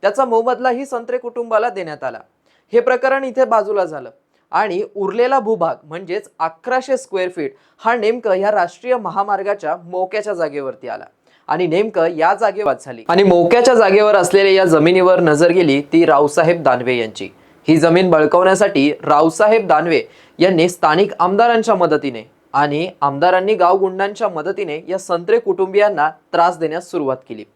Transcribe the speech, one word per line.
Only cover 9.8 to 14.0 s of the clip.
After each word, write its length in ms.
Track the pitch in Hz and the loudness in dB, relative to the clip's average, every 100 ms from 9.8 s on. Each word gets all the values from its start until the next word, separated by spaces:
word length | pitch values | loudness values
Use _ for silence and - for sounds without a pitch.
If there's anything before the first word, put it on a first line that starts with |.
मोक्याच्या 500 | 170 185 185 214 208 | -8 -6 -6 -6 -6
जागेवरती 540 | 185 160 143 135 127 123 | -6 -6 -6 -10 -12 -12
आला 160 | 107 - _ _ _ - | -14 -14 _ _ _ -6
आणि 200 | 151 180 | -2 0
नेमकं 400 | 160 220 190 165 | 0 -2 0 -2
या 260 | 170 160 | 0 0
जागेवर 400 | 196 220 190 196 127 143 | 2 -2 -2 -4 -4 -8
झाली 180 | 117 113 | -18 -2
आणि 160 | 180 | 2
मोक्याच्या 500 | 196 175 170 240 240 | 4 4 4 4 4
जागेवर 420 | 240 208 196 | 4 4 4